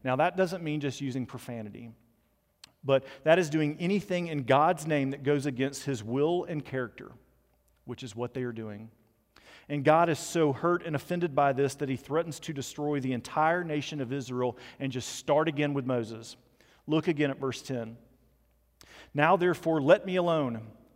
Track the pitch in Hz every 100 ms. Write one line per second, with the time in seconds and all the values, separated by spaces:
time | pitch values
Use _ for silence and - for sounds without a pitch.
0 | 131 131 175 180 180 180 156 151 143 -
1 | 139 131 117 127 - 117 107 110 117 113
2 | _ _ _ _ _ _ - _ 131 135
3 | - - 156 175 160 156 151 151 175 202
4 | - 180 170 147 120 135 165 165 156 151
5 | 135 143 135 147 143 123 135 139 143 120
6 | 110 131 151 175 - 151 - 131 120 -
7 | - - _ _ _ _ _ _ - 120
8 | 123 110 123 131 123 113 110 101 110 _
9 | _ _ _ _ - - - 147 143 160
10 | 170 147 - 170 151 120 170 175 165 147
11 | - 175 170 139 139 131 139 - 139 127
12 | - 151 170 - - 143 - - 147 143
13 | 131 120 - 156 156 175 170 151 - 151
14 | 120 139 123 123 127 - - - 135 127
15 | - - - 147 160 147 147 139 127 123
16 | 110 113 113 - _ _ _ _ - 156
17 | 185 147 143 131 135 - - 123 113 117
18 | - _ _ _ _ _ _ _ - -
19 | - 143 156 185 180 165 165 160 135 175
20 | 190 180 175 160 131 113 110 - -